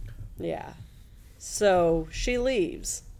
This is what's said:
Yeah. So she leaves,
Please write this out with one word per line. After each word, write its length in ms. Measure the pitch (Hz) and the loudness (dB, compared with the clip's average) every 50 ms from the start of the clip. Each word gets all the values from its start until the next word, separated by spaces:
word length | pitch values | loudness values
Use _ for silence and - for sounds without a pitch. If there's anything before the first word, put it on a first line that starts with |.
| - - - - - - - - | -10 -10 -10 -10 -12 -12 -10 -8
Yeah. 340 | - 170 160 - - - - - - - - - - - - - - - - - | -6 -4 -4 -6 -6 -10 -14 -16 -16 -18 -18 -20 -20 -20 -20 -20 -20 -20 -20 -16
So 680 | - - - - 208 202 185 180 170 165 165 165 160 156 | -12 -8 -2 2 4 6 6 6 6 6 4 2 0 -2
she 300 | - - - - 247 247 | -2 -2 0 0 2 2
leaves, 640 | 240 262 262 226 175 139 - - - - - - - - - - | 2 2 2 2 2 0 -2 -6 -8 -8 -8 -8 -10 -14 -18 -18